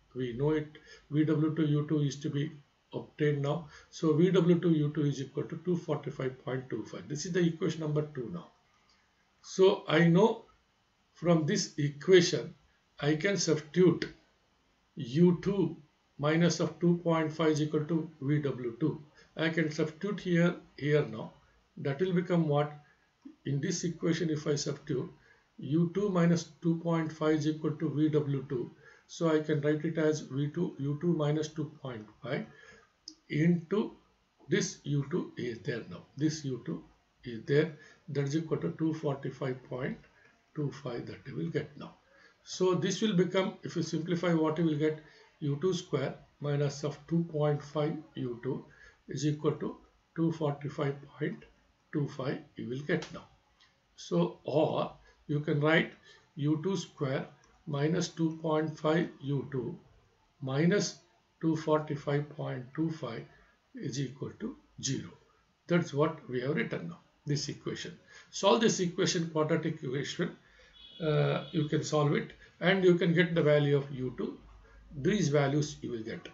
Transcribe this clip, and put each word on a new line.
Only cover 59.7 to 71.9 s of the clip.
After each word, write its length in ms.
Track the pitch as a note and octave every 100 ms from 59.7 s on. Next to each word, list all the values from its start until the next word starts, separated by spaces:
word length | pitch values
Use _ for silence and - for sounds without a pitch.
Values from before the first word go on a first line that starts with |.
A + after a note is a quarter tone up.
| - - _ _ _ _ _
minus 580 | C3 C#3 E3 G3+ F3 - _ _ _ _
two 140 | D#3+ D3+
forty-five 760 | - D3+ D3+ C#3+ - C#3+ D3 -
point 300 | C3+ C3+ A#2 -
two 140 | D#3+
five 340 | D#3 B2 A2+ - - _ _ _ C4
is 260 | D#3+ B2
equal 300 | C3 - C3+ -
to 160 | A#3+ - _ -
zero. 260 | C#3 B2 - - _ _ _ _ -
That's 260 | E3+ -
what 360 | C#3 D#3 - -
we 120 | B2
have 140 | C3 A#2
written 340 | A2+ - E2+
now, 100 | - _ _ D3
this 220 | C#3+ -
equation. 500 | - - - - - _ - -
Solve 280 | - G3 A#3
this 200 | G#3+ E3+
equation, 480 | F3+ - F3+ F3+ E3
quadratic 540 | D#3 D3+ D#3+ D#3+ -
equation. 520 | C#3 C3+ B2+ - C#3 - _ _ - - - -
Uh, 460 | D#3 D3+ C#3+ C#3+ -
you 180 | E3+ D3
can 140 | D3+
solve 300 | -